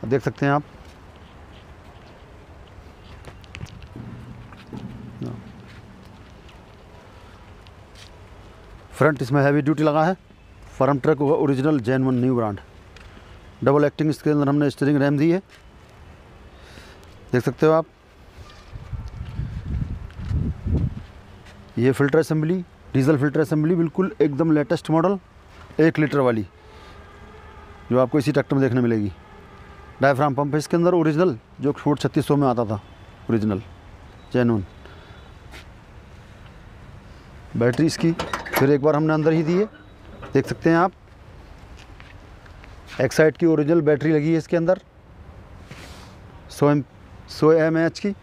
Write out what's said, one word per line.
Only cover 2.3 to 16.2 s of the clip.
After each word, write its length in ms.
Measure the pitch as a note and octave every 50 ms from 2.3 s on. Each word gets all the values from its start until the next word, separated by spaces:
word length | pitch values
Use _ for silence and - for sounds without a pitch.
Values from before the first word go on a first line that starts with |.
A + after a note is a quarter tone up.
| - - - - - - - - - - - - - - - - - - - - - - - - - - - - - - - - - - - - - - - - - - - - - - - - - - - - - - - - - - -
हाँ। 120 | - - - - - - - - - - - - - - - - - - - - - - - - - - - - - - - - - - - - - - - - - - - - - - - - - - - - - - - - - - - - - - - - - - - - - - - - -
Front 300 | - - C3 D3 D#3 B2+
इसमें 200 | C#3 A#2 C3+ D3 C#3
heavy 180 | C#3 C#3+ D3
duty 220 | C#3+ C#3 D#3 C#3+ D#3
लगा 220 | D#3 D3 D#3 D#3
है, 100 | E3 F#3+ - - - - - - - - - - -
फार्म 300 | - - C3+ C3 C#3+ C3+
track 220 | - D#3 D#3 C3+
ओरिजिनल 580 | D3 C3+ D3+ - D3+ C#3+ C#3 B2+ C3 D#3 D#3 C#3+
जेन्युइन 380 | A2+ G#2 C3 C3 C3 C3 B2+ B2
न्यू 140 | A#2+ C3 C3
brand। 240 | A#2+ A2+ G#2+ G#2 F#2+ - - - - - - - - - - - - - - - - - - - - -
Double 220 | - C#3 D3+ D3
acting 240 | C#3+ - - D#3 D#3
इसके 200 | C#3+ - - D3+
अंदर 200 | D3+ D3 C#3+ C3+
हमने 200 | C#3+ D3 D3 C#3+
steering 300 | B2+ - C#3+ C3+ D3 C#3+
ram 180 | C3+ C#3+ D3 C#3+
दी 120 | C#3+ E3
है, 100 | E3+ F#3 G3 - - - - - - - - - - - - - - -